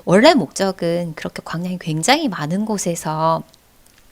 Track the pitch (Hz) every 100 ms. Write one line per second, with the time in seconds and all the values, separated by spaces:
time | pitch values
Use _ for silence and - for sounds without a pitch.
0 | - 180 269 330 151 - 196 185 170 170
1 | 175 156 175 - - 165 180 180 - 156
2 | 165 285 302 175 143 185 214 208 - 170
3 | 160 156 160 160 - _ _ _ _ _
4 | _